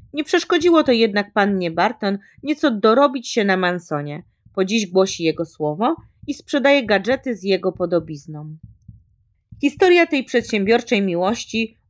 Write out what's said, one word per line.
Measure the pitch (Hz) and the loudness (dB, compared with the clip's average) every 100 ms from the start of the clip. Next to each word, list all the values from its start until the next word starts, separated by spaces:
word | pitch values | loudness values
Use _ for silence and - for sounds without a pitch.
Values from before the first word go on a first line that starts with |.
| - | -12
Nie | 285 | -8
przeszkodziło | 294 359 - 349 349 330 | -2 0 0 0 4 4
to | 294 | 4
jednak | 233 226 202 202 | 2 2 0 -2
pannie | 214 202 190 175 | 0 0 0 -2
Barton | 165 202 240 202 196 - _ | 0 -2 -2 -4 -6 -8 _
nieco | 277 302 302 | -6 -2 0
dorobić | 214 220 247 285 262 233 | 2 2 4 2 0 -6
się | 233 | -2
na | 202 185 | 0 0
Mansonie. | 180 180 175 147 147 147 - _ _ | 0 -4 -6 -8 -6 -12 -16 _ _
Po | - | -4
dziś | 190 226 196 | -2 -2 0
głosi | 185 190 - | 0 0 0
jego | 160 156 | -2 -2
słowo | 160 - 151 151 240 330 - _ - | -6 -6 -4 -2 -2 -4 -10 _ -12
i | |
sprzedaje | 277 - 294 269 285 226 | -12 -4 0 2 2 2
gadżety | 196 190 269 269 202 | 0 0 -4 -4 -6
z | |
jego | 190 185 185 | -2 -2 -2
podobizną. | 170 175 170 160 147 151 151 151 156 - - - - _ _ _ _ _ - | -4 -2 -2 -4 -12 -14 -14 -14 -16 -20 -20 -20 -20 _ _ _ _ _ -4
Historia | 277 - 370 349 339 | -4 2 4 6 4
tej | 285 | 0
przedsiębiorczej | - 240 233 214 196 240 233 214 | -2 -2 -2 -2 2 2 2 0
miłości | 196 170 185 226 - 220 220 _ | 0 0 -2 -4 -6 -6 -6 _